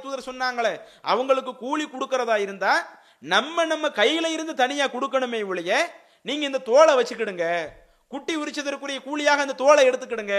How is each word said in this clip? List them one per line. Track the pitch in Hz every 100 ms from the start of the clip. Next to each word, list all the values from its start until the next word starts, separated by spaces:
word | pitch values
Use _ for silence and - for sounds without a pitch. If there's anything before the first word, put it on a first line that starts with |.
தூதர் | 262 269 254
சொன்னாங்களே, | 254 254 240 226 156 - - 143
அவங்களுக்கு | 202 262 262 254 247
கூலி | 240 302 302 262
கொடுக்கறதா | 269 247 233 220 196
இருந்தா | 196 190 302 330 - _ _ 139
நம்ம | 190 269 330 330
நம்ம | 311 302 -
கையில | 220 320 330 320
இருந்து | 320 262
தனியா | 254 285 277 247
கொடுக்கணுமே | 220 262 254 233 202
ஒழிய, | 185 170 240 339 - _ _ 185
நீங்க | 285 285
இந்த | 269 262
தோலை | 254 320 269
வச்சுக்கிடுங்க, | 233 214 220 180 165 170 151 - _ _ _
குட்டி | 269 277 320
உரிச்சதற்குரிய | 294 277 285 277 277 269 262
கூலியாக | 294 294 285 277
அந்த | 262
தோலை | 262 294 262
எடுத்துக்கிடுங்க | 254 247 226 208